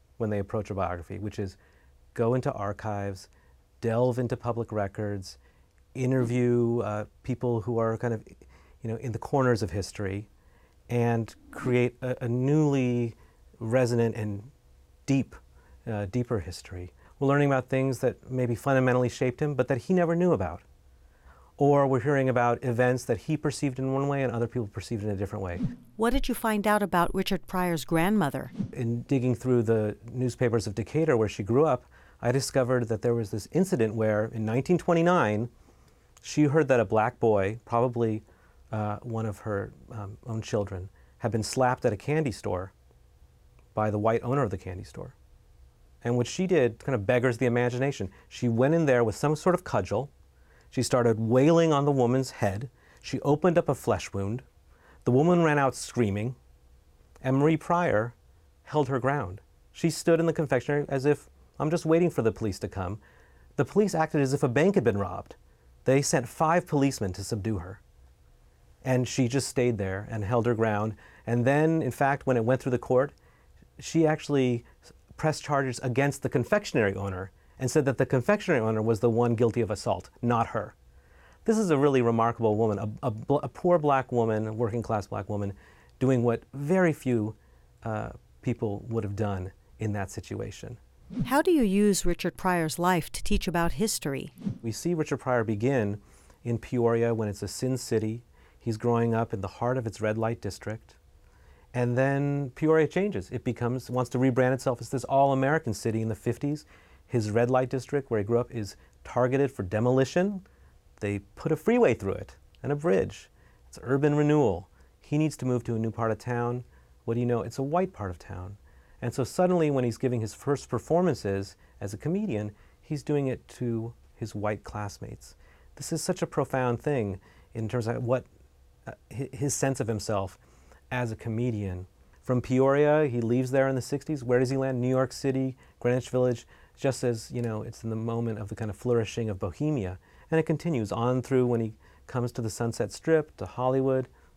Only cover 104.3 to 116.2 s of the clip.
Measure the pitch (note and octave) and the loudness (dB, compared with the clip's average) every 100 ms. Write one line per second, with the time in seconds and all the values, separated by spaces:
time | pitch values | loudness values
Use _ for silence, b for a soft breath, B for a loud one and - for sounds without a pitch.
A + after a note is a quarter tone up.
104.3 | A#2+ B2+ C3 - A#2+ A2+ C3 - C#3 C#3 | 4 2 2 -2 -4 -4 -6 0 4 4
105.3 | C3+ C3+ D#3 - G2+ A#2 A2 A2+ G#2 - | 4 2 0 0 -4 -2 -2 -2 -4 -4
106.3 | A2+ C#3+ D3 - b b b _ B2 G#2+ | -4 -4 -6 -10 b b b _ -2 0
107.3 | G#2+ A#2+ B2+ C3 C3+ - C#3+ C3+ A2 G2+ | 2 2 2 0 -4 -2 -4 -2 -2 2
108.3 | A#2 B2 A#2 G2+ - b b - - B2+ | 0 0 -6 -10 -12 b b -6 0 2
109.3 | C3+ C#3 - F#2 G#2+ A#2+ B2+ B2+ F3 F#3+ | 2 0 -2 -4 0 2 4 2 2 0
110.3 | G3 b b b b _ - G2+ G2+ - | -2 b b b b _ -8 -4 -4 -6
111.3 | - D#3 D#3 - A#3+ G3 A2+ G2 F#2+ G2 | -10 -4 -2 2 4 4 2 -2 -6 -8
112.3 | - - - B2 D3 D#3+ F#3+ G2+ - - | -18 -20 -10 -4 -2 0 0 0 -6 -20
113.3 | b b b b - - C3+ D3 D3 D3 | b b b b -16 -2 2 2 4 4
114.3 | D3+ B2+ F2 F#2 b b b - D3 D#3 | 4 4 2 -6 b b b -4 0 0
115.3 | - C3 B2 - A2+ A2+ G#2+ A2+ G#2+ | -2 -2 -2 -2 -2 -2 -2 -2 -2